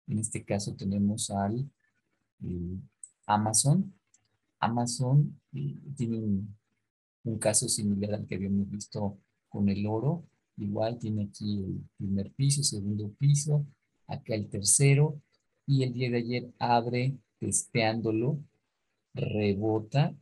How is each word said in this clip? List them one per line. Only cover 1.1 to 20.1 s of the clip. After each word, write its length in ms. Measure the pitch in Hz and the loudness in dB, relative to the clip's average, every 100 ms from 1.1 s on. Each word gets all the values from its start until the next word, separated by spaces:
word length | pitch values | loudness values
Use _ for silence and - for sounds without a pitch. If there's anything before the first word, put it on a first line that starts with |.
| 107 - | 0 -2
al, 400 | 101 101 120 143 - _ _ _ _ _ - | -2 0 -2 -6 -10 _ _ _ _ _ -14
eh, 340 | 95 90 87 92 - _ - _ - | -8 -6 -6 -8 -12 _ -20 _ -2
Amazon. 680 | 104 107 110 139 180 196 - _ _ _ _ _ - | 0 2 2 4 4 2 -6 _ _ _ _ _ -4
Amazon, 800 | 110 120 120 - 127 143 147 - _ | -2 0 -2 -2 4 4 4 0 _
eh, 220 | 135 143 - - - | -8 -6 -8 -10 -6
tiene 220 | 117 113 | -4 -2
un, 380 | 110 98 104 104 _ _ _ _ _ _ | 0 -2 -4 -12 _ _ _ _ _ _
un 140 | 117 110 | -6 -2
caso 320 | 107 107 120 | 0 0 0
similar 440 | - 104 98 104 | 0 0 0 -2
al 120 | 101 104 | -4 -4
que 100 | 90 | -4
habíamos 340 | 95 101 98 | 0 0 -2
visto 480 | 101 - 107 101 101 _ _ _ | -6 -8 -6 -4 -6 _ _ _
con 200 | 107 101 | 0 2
el 160 | 98 104 | 2 0
oro. 400 | 110 131 170 - _ _ - | 0 0 -2 -6 _ _ -8
Igual 400 | 104 104 113 120 | -4 -2 -2 -2
tiene 260 | 110 107 | -4 -4
aquí 400 | 101 - 104 101 | -4 -6 -4 -4
el 180 | 95 95 95 - | -4 -6 -10 -8
primer 340 | 98 98 98 | -2 -2 -2
piso, 320 | - 139 143 | 0 0 2
segundo 460 | 139 107 101 107 104 - | 0 -2 -2 -4 -4 0
piso, 460 | 143 147 151 147 143 - _ _ - | 4 4 2 0 0 -8 _ _ -10
acá 260 | 143 - | -10 -4
el 160 | 110 101 | -4 -4
tercero, 720 | 101 98 - 139 139 151 151 - _ _ _ - | -2 2 6 8 8 6 0 -14 _ _ _ 0
y 160 | 135 | 2
el 100 | 127 | 2
día 160 | 123 127 | -2 -2
de 80 | 120 | 0
ayer 360 | 120 123 120 - | 0 -4 -6 -4
abre 580 | 120 120 120 123 131 143 _ _ | 2 2 2 0 0 -2 _ _
testeándolo, 1000 | 104 - - 120 110 117 113 110 127 160 - _ _ _ _ _ _ | -4 -2 -2 0 2 2 0 2 0 -2 -6 _ _ _ _ _ _
rebota 1000 | - - 107 104 98 110 110 107 135 170 | -6 -2 0 2 2 2 0 0 2 2